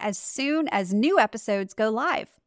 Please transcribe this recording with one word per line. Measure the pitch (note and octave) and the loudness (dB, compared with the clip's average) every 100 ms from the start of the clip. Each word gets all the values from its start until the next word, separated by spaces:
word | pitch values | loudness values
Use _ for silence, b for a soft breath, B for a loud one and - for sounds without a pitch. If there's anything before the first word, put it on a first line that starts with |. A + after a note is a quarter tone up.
as | G#3 F#3+ | -6 -6
soon | - - C#4 D#4 D4+ | -8 -4 0 0 0
as | G3+ F3+ | 0 0
new | G3+ C#4 F#4+ | 2 4 4
episodes | A3 A3 - G3+ F#3+ | 2 0 -2 -2 -2
go | - A3 | -2 0
live. | A3 E4 - - _ | 0 0 -2 -4 _